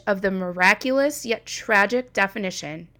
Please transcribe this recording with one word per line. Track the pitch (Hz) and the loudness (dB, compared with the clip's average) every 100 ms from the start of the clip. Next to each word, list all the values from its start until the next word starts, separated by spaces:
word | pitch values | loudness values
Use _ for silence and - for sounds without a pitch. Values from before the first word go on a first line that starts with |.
| - | -2
of | 196 | -2
the | 196 | -2
miraculous | 190 180 180 185 214 262 262 285 285 | -2 -4 2 4 4 2 2 0 -2
yet | 226 220 - | -4 -6 -6
tragic | - - 208 202 240 247 | -10 2 2 4 0 -2
definition | - 196 220 190 180 147 156 170 | -2 -2 -2 -6 -8 -10 -12 -16